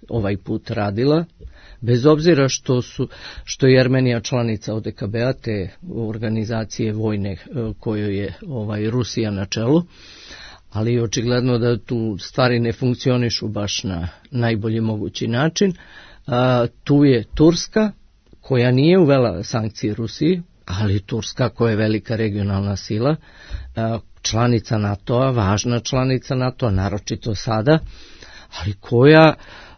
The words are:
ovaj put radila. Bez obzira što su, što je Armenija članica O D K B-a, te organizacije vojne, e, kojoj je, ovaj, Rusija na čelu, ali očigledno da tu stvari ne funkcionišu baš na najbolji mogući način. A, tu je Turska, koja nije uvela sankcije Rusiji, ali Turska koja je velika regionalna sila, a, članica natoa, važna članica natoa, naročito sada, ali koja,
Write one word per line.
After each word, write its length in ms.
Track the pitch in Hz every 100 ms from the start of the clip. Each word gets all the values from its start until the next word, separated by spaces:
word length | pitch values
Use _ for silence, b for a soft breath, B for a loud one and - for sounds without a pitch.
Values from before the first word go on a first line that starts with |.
| -
ovaj 280 | 117 98 101
put 340 | - 110 -
radila. 540 | 110 104 101 139 156 170 _ - b b b 113
Bez 200 | 123 143
obzira 420 | 151 170 143 135
što 340 | - - 127
su, 260 | - - 127 B B B
što 220 | - - 131
je 140 | 131
Armenija 400 | 123 131 127 117
članica 540 | - 127 117 107 -
O 60 | 110
D 120 | 110
K 140 | - 104
B-a, 260 | 113 123
te 360 | 131 117 104 90 - 175 -
organizacije 960 | 110 110 113 110 107 113 107 - 110
vojne, 400 | 107 110 104 98
e, 40 | 92 - 156 113 98
kojoj 360 | - 107 104 98
je, 180 | 101 - 196
ovaj, 420 | 127 104 104 107
Rusija 400 | 123 117 - 110
na 140 | 98
čelu, 380 | 98 - 113 160 170 B B B B B B B -
ali 280 | 101 113 120
očigledno 580 | 117 123 117 123 127 120
da 200 | 120 120
tu 380 | - 120 110 92
stvari 420 | - - 123 120
ne 120 | 117
funkcionišu 760 | 110 127 120 135 123 120 - 107
baš 360 | 107 104 -
na 240 | 95 85 85 B -
najbolji 500 | 123 117 113 113 113
mogući 480 | 110 107 92 - 113
način. 440 | 117 160 - 196 180 B B B B -
A, 400 | 123 127 123 120 _
tu 200 | - 143
je 200 | 143 120 104
Turska, 580 | - 156 170 - 220 214 - _ _ _ -
koja 300 | - 127 123
nije 280 | 127 156 190
uvela 440 | 147 139 117 87
sankcije 520 | 113 120 107 - 107
Rusiji, 480 | 104 113 - 151 180 170 _ -
ali 340 | 92 104 101
Turska 480 | - 113 - - 120
koja 220 | - 117
je 60 | 107
velika 400 | 110 107 - 110
regionalna 600 | 110 101 101 98 101 98
sila, 400 | - 107 131 156 B B B B B -
a, 220 | 113 113 - -
članica 560 | - 110 120 117 - 110
natoa, 520 | 104 101 - 120 135
važna 500 | 120 98 101 123 120
članica 540 | - 131 131 127 -
natoa, 360 | 131 127 - 120
naročito 640 | 95 95 101 - 107 120
sada, 440 | 101 - 110 113 160 - B B B B B B -
ali 140 | 104 98
koja, 540 | - 120 139 156 160 - B B B